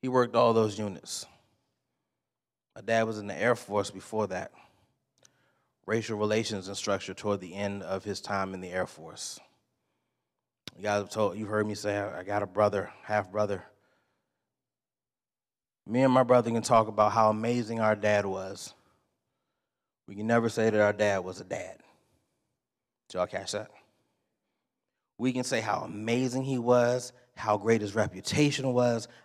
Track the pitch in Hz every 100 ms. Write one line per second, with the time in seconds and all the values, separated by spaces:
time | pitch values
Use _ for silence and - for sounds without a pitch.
0 | 131 127 120 117 117 113 110 101 107 95
1 | - - - _ _ _ _ _ _ _
2 | _ _ _ _ _ _ _ - 98 113
3 | 110 107 104 80 110 113 - 104 95 95
4 | - 110 104 92 - - - _ _ _
5 | _ _ _ _ _ _ _ _ - 110
6 | 110 107 104 110 110 107 92 98 - 98
7 | - 95 107 101 90 95 101 101 82 95
8 | 104 95 - 101 95 95 90 92 87 -
9 | 80 - - - - _ _ _ _ _
10 | _ _ _ _ _ _ - - 104 104
11 | 98 110 104 95 107 107 107 104 104 101
12 | 101 - 92 104 101 101 104 101 90 -
13 | - 107 95 101 104 98 - _ _ _
14 | _ _ _ _ _ _ _ _ _ _
15 | _ _ _ _ _ _ _ _ - 117
16 | 131 131 123 123 117 117 110 120 110 107
17 | 107 104 110 107 113 123 110 113 110 104
18 | 104 104 101 90 95 98 - - _ _
19 | _ _ _ _ _ _ _ _ _ _
20 | - 98 107 117 113 110 113 107 104 101
21 | 104 98 90 92 92 92 92 - _ _
22 | _ _ _ _ _ _ _ _ _ _
23 | _ 92 90 95 95 104 107 - _ _
24 | _ _ _ _ _ _ _ _ _ _
25 | _ _ 127 127 123 123 104 104 - 101
26 | 110 120 131 127 135 131 117 123 120 123
27 | - - _ - 110 104 101 113 101 101
28 | 101 92 - - 147 139 135 123 123 117
29 | 113 -